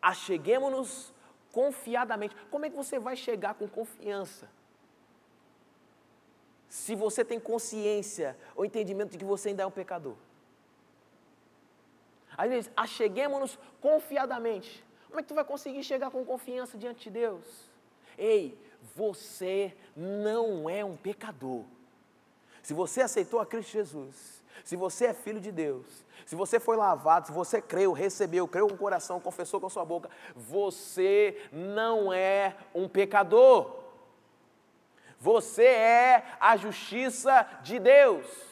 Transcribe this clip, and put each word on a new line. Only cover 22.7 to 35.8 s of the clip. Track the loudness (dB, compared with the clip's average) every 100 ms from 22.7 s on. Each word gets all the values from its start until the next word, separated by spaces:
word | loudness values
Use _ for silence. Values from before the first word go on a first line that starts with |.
você | -6 -4 0
aceitou | 0 0 -2 -2
a | -4
Cristo | -8 -6
Jesus, | -6 -6 -8 -16 -18 -20 -20 _ -20
se | -12 -6
você | -6 -2 -2
é |
filho | -2 -8 -10
de | -10
Deus, | -6 -4 -6 -12 -20 _ -20
se | -14
você | -8 0 0
foi | 2 2
lavado, | 2 2 4 2 2
se |
você | -8 -2 -4
creu, | -2 0 2
recebeu, | 2 -4 -2 -2 0 -2
creu | 0 0
com |
o | 0
coração, | -2 -2 -4 -8
confessou | -8 -10 -6 -6
com | -6
a |
sua | -8
boca, | -6 -6 -8 -18 -20
você | -20 -6 -2 -2 -4 -12 0 4 4 4 0 -14
não | -12 -6 -2 0 2 0
é | 2 2 2 0 -4 -10
um | -6 -2
pecador. | 0 2 2 6 10 10 10 4 -10 -18 -20 -20 _ _ _ _ _ _ _ _ _ -20 -6
Você | 2 4 2 6
é | 6 8